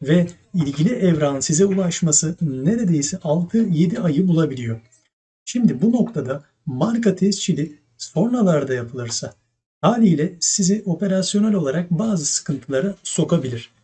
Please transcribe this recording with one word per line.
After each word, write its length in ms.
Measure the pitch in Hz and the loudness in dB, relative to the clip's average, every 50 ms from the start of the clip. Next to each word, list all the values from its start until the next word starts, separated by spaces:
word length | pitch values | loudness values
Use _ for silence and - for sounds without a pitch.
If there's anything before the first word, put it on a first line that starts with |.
ve 240 | 139 135 160 180 175 175 - - _ _ - | 0 2 2 2 2 0 -4 -16 _ _ -2
ilgili 380 | 180 147 143 139 147 160 226 | -2 0 0 0 0 0 0
evrağın 480 | 247 - 190 180 160 147 147 143 139 135 | 2 2 2 2 2 2 2 0 0 -2
size 260 | 131 - 151 156 196 | -2 0 2 2 4
ulaşması 720 | 202 190 196 185 175 170 - 175 160 147 - - 156 175 - | 2 2 0 0 -2 -2 0 0 2 2 2 0 0 -4 -2
neredeyse 800 | 175 147 131 127 131 170 233 240 233 175 165 147 143 - 185 185 | -4 -4 -2 0 0 0 0 2 2 0 0 0 0 -2 -6 -6
altı 360 | - 160 151 170 175 - - 226 | -2 -2 0 0 -2 0 0 0
yedi 420 | 226 190 165 151 185 170 226 - | 2 2 2 2 2 2 0 -2
ayı 280 | 180 165 139 156 190 180 | -2 0 2 2 2 4
bulabiliyor. 520 | 165 165 151 135 127 123 120 113 113 113 _ _ _ _ _ _ _ _ _ _ _ _ - | 4 2 2 0 -2 -4 -6 -6 -6 -8 _ _ _ _ _ _ _ _ _ _ _ _ -12
Şimdi 380 | - - 247 226 170 139 127 | -6 -2 2 2 2 2 2
bu 100 | 180 226 | 0 2
noktada 520 | 233 247 - - - 156 123 123 143 156 - _ _ _ - | 2 2 0 -2 -2 -6 -6 -6 -8 -8 -10 _ _ _ -10
marka 480 | 151 127 127 165 226 233 233 233 202 180 | -8 -4 -2 -2 0 0 0 0 0 0
tescili 640 | - 185 202 196 - - - 160 143 151 - - _ _ _ _ - | 2 0 0 0 -2 -2 -2 -2 -2 -2 -6 -8 _ _ _ _ -18
sonralarda 760 | - - - - 202 240 247 247 208 185 160 147 135 127 127 | -14 -6 -2 0 0 0 2 2 2 2 2 2 0 -2 -4
yapılırsa 600 | 123 117 117 123 127 120 113 - - - - - _ _ _ _ _ _ _ _ - | -4 -6 -8 -10 -10 -8 -8 -8 -8 -8 -10 -14 _ _ _ _ _ _ _ _ 0
haliyle 560 | - 175 240 240 220 185 165 143 156 185 - - | 0 2 4 4 4 4 4 4 0 -2 -4 -4
sizi 420 | - - - - 190 175 202 220 - | -4 -2 -2 0 0 0 0 0 0
operasyonel 680 | 196 165 160 208 190 190 190 180 - - 202 214 220 208 | -4 -4 -2 -2 -2 0 0 -2 0 0 2 2 2 2
olarak 360 | 190 156 135 - 180 175 175 | 2 0 0 -2 -2 -2 -2
bazı 360 | 170 156 226 226 202 165 147 | -2 -2 0 0 0 -2 -2
sıkıntılara 680 | - - - - - 143 - - - 135 135 135 202 190 - | -2 -4 -6 -4 -4 -6 -6 -4 -4 -2 -2 -2 -2 -4 -6
sokabilir. 680 | - - - - 160 - 170 160 131 127 120 113 - - _ _ | -10 -6 -2 -2 0 2 0 0 0 -2 -6 -8 -10 -14 _ _